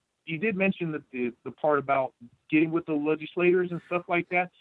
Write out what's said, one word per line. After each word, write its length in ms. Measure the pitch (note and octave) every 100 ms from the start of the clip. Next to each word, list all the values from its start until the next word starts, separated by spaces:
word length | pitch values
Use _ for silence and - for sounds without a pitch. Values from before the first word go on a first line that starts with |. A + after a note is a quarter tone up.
| _ _ -
you 100 | D#3+
did 200 | G#3+ F#3+
mention 360 | F#3+ - E3+
that 100 | D3+ -
the, 200 | B2+ B2 -
the 60 | C3
part 280 | - D#3 C#3+
about 340 | C#3 C3+ C3 - A#2+ _ -
getting 200 | D#3 D#3+
with 160 | E3 E3
the 60 |
legislators 800 | D3+ D3 D#3+ D3+ - F3 F3+ F3+
and 100 | E3+ -
stuff 160 | F3+ F3
like 200 | F3 F3
that. 200 | F3+ F3+ _